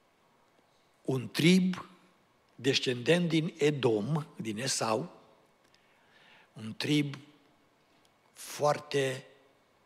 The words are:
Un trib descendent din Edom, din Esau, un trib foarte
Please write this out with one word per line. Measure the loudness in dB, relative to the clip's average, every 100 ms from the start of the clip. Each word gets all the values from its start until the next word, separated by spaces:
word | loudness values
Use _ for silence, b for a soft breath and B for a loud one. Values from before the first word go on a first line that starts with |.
| _ _ _ _ _ _ _ _ _ _
Un | -4 -4 -4
trib | 4 6 6 4 -2 -10 -20 -20 _ _ _ _
descendent | -4 0 0 0 -2 2 2 2
din | 0 -2 0
Edom, | 0 2 2 2 0 -4 -4 -10
din | -8 -6
Esau, | -4 -2 -2 -2 -4 -12 -20 _ _ _ _ b b b b b b b b
un | -14 -12 -6
trib | 0 0 -2 -8 -18 -20 _ _ _ _ _ _ _ _ _
foarte | -20 -14 -2 0 0 -2 -2 -2 -4 -14 -20 _ _ _ _